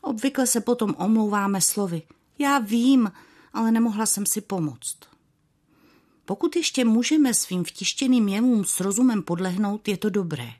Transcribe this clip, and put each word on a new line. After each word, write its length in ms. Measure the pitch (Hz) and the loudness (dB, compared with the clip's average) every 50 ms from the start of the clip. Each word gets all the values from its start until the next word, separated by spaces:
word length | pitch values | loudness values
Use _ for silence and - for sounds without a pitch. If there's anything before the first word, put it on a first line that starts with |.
Obvykle 460 | - - 254 214 - 277 269 - 262 240 | -4 -6 -6 -2 -2 -2 0 0 0 0
se 140 | - 240 | 0 -2
potom 340 | 208 - 240 240 226 202 - - | 0 0 0 0 0 -4 -2 -2
omlouváme 640 | 175 196 226 220 214 208 202 208 196 196 196 190 | 0 2 2 2 2 2 0 0 0 0 0 0
slovy: 400 | 165 - - 208 202 185 170 165 - _ - _ _ _ _ _ | 0 -2 0 -2 -2 -2 -4 -6 -8 _ -20 _ _ _ _ _
"Já 200 | 285 277 285 277 | 0 2 2 2
vím, 520 | 226 196 220 233 233 254 277 262 233 202 - - - _ _ _ - _ _ | 0 0 0 2 4 4 6 4 4 2 -2 -10 -20 _ _ _ -20 _ _
ale 180 | - 226 226 | -2 0 2
nemohla 340 | 226 226 233 240 208 208 220 | 2 2 2 2 0 -2 -2
jsem 200 | 214 - 196 202 | -2 -2 -2 -2
si 160 | - - 214 | -4 -4 -4
pomoct." 560 | 208 _ 196 185 165 147 123 117 - - - _ - _ _ _ _ _ _ _ _ _ _ _ _ _ _ _ _ _ _ _ _ _ _ _ _ | -6 _ -4 -4 -4 -4 -6 -8 -12 -12 -12 _ -16 _ _ _ _ _ _ _ _ _ _ _ _ _ _ _ _ _ _ _ _ _ _ _ _
Pokud 300 | - 190 - - 339 - | -10 -6 -2 -2 -2 -2
ještě 300 | 349 311 - - - 254 | -2 -4 -2 0 0 2
můžeme 480 | 233 220 226 240 - 302 320 294 254 226 | 4 2 2 2 2 4 4 4 4 2
svým 300 | - - - 185 180 175 | 0 -2 -2 -4 -4 -4
vtištěným 640 | - - - 190 - - - 269 262 254 247 214 202 | -6 -8 -8 -6 -6 -4 -2 0 2 4 4 4 2
jevům 380 | 196 208 233 254 240 220 196 | 0 0 2 2 2 2 0
s 140 | - - - | -2 -2 -2
rozumem 440 | 185 190 196 226 254 254 226 208 170 | -2 -2 0 2 2 2 2 0 -2
podlehnout, 640 | - 170 175 190 185 180 190 214 202 202 214 _ - | -2 -4 -2 -2 -4 -2 -2 -2 -2 -2 -4 _ -4
je 100 | 202 180 | -4 -2
to 120 | - 214 | -2 -2
dobré. 400 | 185 208 190 170 151 139 120 117 113 _ | -2 -2 -2 -2 -6 -8 -8 -12 -14 _